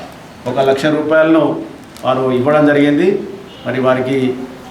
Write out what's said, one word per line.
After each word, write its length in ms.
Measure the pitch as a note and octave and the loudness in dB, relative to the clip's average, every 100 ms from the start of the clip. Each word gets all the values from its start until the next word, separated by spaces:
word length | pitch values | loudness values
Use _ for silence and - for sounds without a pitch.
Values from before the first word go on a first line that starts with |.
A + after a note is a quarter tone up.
| - - - - B2 | -12 -18 -20 -12 -8
ఒక 140 | B2+ | -2
లక్ష 260 | C3+ C3+ D#3 | 0 2 0
రూపాయలను 760 | D3 D3 D#3 D#3+ D#3+ C#3 - - - - - | 0 2 2 4 4 2 -2 -8 -16 -20 -8
వారు 260 | B2 C3 C3 | -2 0 0
ఇవ్వడం 360 | B2 C#3 D3+ D3 | 0 2 4 4
జరిగింది. 560 | C#3+ D3 D3 F3+ G3+ - - - - B2 | 4 2 4 2 0 -6 -12 -18 -14 -8
మరి 140 | B2+ | -2
వారికి 540 | B2 B2+ C3 C#3 B2+ B2+ - - - | 0 0 0 0 -2 -4 -10 -16 -18